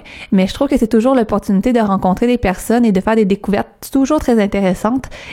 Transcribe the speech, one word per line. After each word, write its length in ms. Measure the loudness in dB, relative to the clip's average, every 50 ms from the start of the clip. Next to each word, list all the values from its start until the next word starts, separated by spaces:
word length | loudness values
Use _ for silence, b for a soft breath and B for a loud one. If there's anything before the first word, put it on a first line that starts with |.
| -4 B B B B B
mais 160 | 0 2 2 0
je 60 | 0
trouve 120 | -2 -2
que 100 | 0 2
c'est 120 | 0 0 2
toujours 260 | 2 2 2 4 2
l'opportunité 580 | 2 0 0 -2 -4 -2 0 0 0 2 2
de 60 | 2 2
rencontrer 480 | 2 2 0 0 0 0 0 0 0
des 120 | 0 0 0
personnes 460 | 0 -2 -4 -4 -2 0 0 2 2
et 60 | 2
de 100 | 2 0
faire 140 | 0 0 2
des 100 | 2 2
découvertes 640 | 2 0 -2 -2 -2 -2 -2 -2 -6 _ -20 -12 -4
toujours 260 | 0 0 0 2 0 0
très 240 | 2 2 2 2
intéressantes. 640 | 2 0 0 0 0 0 -2 0 -2 -2 -2 -2 -6 -8 B B B B